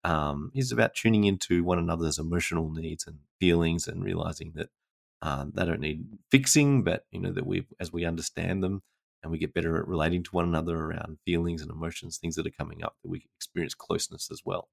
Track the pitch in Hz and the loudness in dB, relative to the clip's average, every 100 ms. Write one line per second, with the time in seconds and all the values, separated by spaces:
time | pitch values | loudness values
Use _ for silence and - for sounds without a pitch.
0 | 87 80 73 71 76 135 127 120 113 - | 2 2 2 -2 -4 -2 -2 2 2 4
1 | 113 110 101 95 - 87 87 87 85 82 | 4 6 6 4 2 2 4 2 2 2
2 | 80 76 80 87 - 85 80 80 82 85 | 0 0 0 0 0 0 -2 -4 -6 -6
3 | - 78 _ _ 90 85 82 85 85 85 | -10 -14 _ _ 4 6 4 0 -4 -6
4 | 95 85 82 82 80 80 80 _ _ _ | -4 -2 -4 -6 -12 -10 -10 _ _ _
5 | _ _ 80 69 71 - 87 82 76 78 | _ _ -4 -4 -4 -2 -2 0 -2 -4
6 | 82 - _ 139 135 - 143 139 90 - | -8 -14 _ 4 6 4 6 6 4 0
7 | _ 98 90 90 90 90 90 - 87 85 | _ -6 -4 -2 -2 -2 -4 -10 -6 -2
8 | 85 85 85 - 87 95 95 98 _ _ | -2 -2 -6 -4 -2 0 -2 -4 _ _
9 | _ _ 80 80 78 - 82 80 - 90 | _ _ -8 -4 -2 -2 0 0 0 0
10 | 78 90 87 90 85 80 82 82 78 82 | 2 0 -2 0 2 0 0 -2 -4 -6
11 | 82 78 - 85 85 82 73 78 82 - | -8 -10 -2 0 0 -4 -8 -8 -8 -8
12 | - - 85 78 80 - 78 78 80 _ | -12 -8 -6 -4 -6 -6 -10 -6 -10 _
13 | 90 87 _ _ - - 85 - - 85 | -10 -10 _ _ -10 -6 -6 -8 -4 -4
14 | - - - - - 92 - | -4 -8 -12 -10 -6 -6 -8